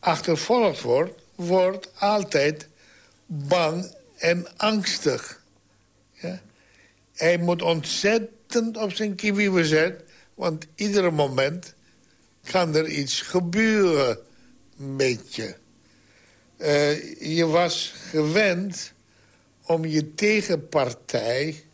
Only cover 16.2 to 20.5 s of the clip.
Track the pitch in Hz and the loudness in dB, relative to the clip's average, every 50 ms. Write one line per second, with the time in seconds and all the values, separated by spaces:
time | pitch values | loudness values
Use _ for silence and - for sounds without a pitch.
16.2 | _ _ _ _ _ _ _ _ - 151 147 147 147 147 151 160 - - - - | _ _ _ _ _ _ _ _ 0 2 2 4 4 2 0 -2 -4 -12 -14 -10
17.2 | - 156 160 165 165 160 156 170 175 170 165 - - - - - - - - 156 | -6 -2 0 2 2 4 4 2 2 2 0 -4 -6 -8 -10 -16 -16 -4 0 0
18.2 | 151 151 160 202 214 202 180 175 190 202 175 - - - - _ _ _ _ _ | 0 2 2 2 2 2 2 0 -4 -6 -8 -10 -12 -14 -16 _ _ _ _ _
19.2 | _ _ _ _ _ _ _ _ _ - 165 165 160 160 151 156 151 156 - - | _ _ _ _ _ _ _ _ _ -2 0 0 0 0 0 -2 -2 -2 -4 0
20.2 | 208 208 214 214 202 - | 0 2 2 2 2 0